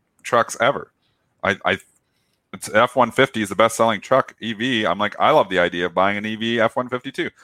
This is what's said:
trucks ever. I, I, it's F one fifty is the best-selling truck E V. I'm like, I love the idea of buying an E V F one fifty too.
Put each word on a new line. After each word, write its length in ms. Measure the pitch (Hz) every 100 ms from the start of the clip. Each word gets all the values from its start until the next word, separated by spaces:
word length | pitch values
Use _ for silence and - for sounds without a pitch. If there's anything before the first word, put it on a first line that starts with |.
| _ _
trucks 320 | - 120 113 -
ever. 300 | 120 - - _ _ _ _ _
I, 140 | 92 98 -
I, 120 | 95 - _ _ _ _ _ _
it's 200 | 98 -
F 220 | 104 120 135
one 160 | 117
fifty 300 | - 135 113
is 80 | 101
the 60 | 98
best-selling 460 | 113 - 113 104
truck 340 | - 131 - -
E 140 | 107
V. 320 | 104 123 117 104
I'm 120 | 92
like, 180 | 104 -
I 100 | 107
love 180 | 151 104
the 100 | 90
idea 260 | 87 85 87
of 80 |
buying 240 | 87 95 104
an 80 | 107
E 100 | 110
V 240 | 113 117
F 160 | 113 -
one 140 | 123
fifty 220 | 123 135
too. 180 | 156 123 -